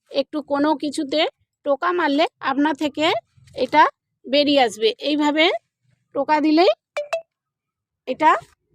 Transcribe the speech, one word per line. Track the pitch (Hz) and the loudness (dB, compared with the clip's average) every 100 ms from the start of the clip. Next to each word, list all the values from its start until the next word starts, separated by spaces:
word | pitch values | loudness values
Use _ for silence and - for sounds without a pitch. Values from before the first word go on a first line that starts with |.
| _ | _
একটু | 277 269 302 | -6 -4 -6
কোনো | - 285 302 302 | -6 -2 0 -2
কিছুতে | 294 294 269 302 381 _ _ _ 294 | -4 -6 -4 -2 -2 _ _ _ -4
টোকা | 277 349 | -2 -2
মারলে | 349 311 277 339 _ | -2 0 0 -2 _
আপনা | 294 269 302 | -6 -2 -2
থেকে | 302 302 - 320 640 _ _ _ | -2 -6 -2 -2 -2 _ _ _
এটা | - 254 302 427 _ _ _ - | -6 0 4 2 _ _ _ -2
বেরিয়ে | 285 285 285 | 0 2 4
আসবে। | 233 202 220 - | 2 2 -2 -2
এইভাবে | 277 302 294 302 339 679 _ _ _ _ _ | -4 -2 0 2 0 0 _ _ _ _ _
টোকা | 254 277 302 | -8 -2 0
দিলেই | 302 311 392 640 _ - 587 659 - _ _ _ _ _ _ _ - | 2 4 2 0 _ -12 -8 -8 -10 _ _ _ _ _ _ _ -12
এটা | 262 311 403 - _ _ | 0 2 2 -4 _ _